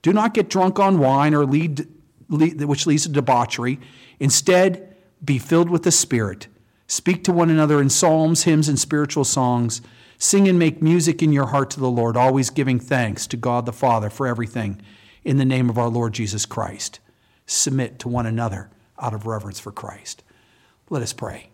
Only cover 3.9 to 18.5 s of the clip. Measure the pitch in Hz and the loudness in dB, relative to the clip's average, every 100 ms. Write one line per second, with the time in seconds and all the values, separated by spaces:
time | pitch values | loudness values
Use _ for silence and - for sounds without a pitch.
3.9 | - - _ 139 - - 180 185 180 - | -20 -20 _ 0 0 2 4 4 0 -12
4.9 | - _ _ 143 135 - 165 170 175 170 | -20 _ _ -2 -2 2 2 2 2 2
5.9 | 160 - 120 104 90 - _ _ _ _ | 0 0 -2 -2 -8 -18 _ _ _ _
6.9 | - - 180 - 175 165 156 151 147 139 | -4 -2 0 0 2 4 4 4 4 2
7.9 | - 175 160 160 165 175 156 151 139 - | 2 2 4 2 2 2 2 2 0 0
8.9 | 151 143 - 135 - 127 120 120 - - | -2 -2 -2 -2 0 0 0 -2 -6 -14
9.9 | - - _ - 196 196 175 165 156 160 | -20 -20 _ 0 4 4 4 2 2 2
10.9 | 175 165 156 160 143 131 139 139 - 131 | 4 2 0 2 2 2 0 -2 -2 -2
11.9 | 120 117 117 127 135 127 - 131 123 - | 0 0 2 4 2 0 -2 0 -2 -2
12.9 | 135 113 101 - 120 123 120 120 113 131 | -2 -2 -6 -8 -6 -2 -2 -4 -2 0
13.9 | 113 107 - 131 117 113 120 107 98 - | 0 -2 -6 -4 -4 -6 -6 -6 -8 -16
14.9 | - - _ - 139 131 131 123 113 120 | -20 -20 _ -2 0 2 2 0 0 -2
15.9 | 117 117 110 107 104 - - 101 - - | 0 -4 -4 -6 -6 -6 -6 -8 -8 -14
16.9 | - _ _ _ _ - - - 135 120 | -14 _ _ _ _ -8 -4 -2 -2 -4
17.9 | - 123 120 117 113 117 | -6 -6 -4 -2 -2 -4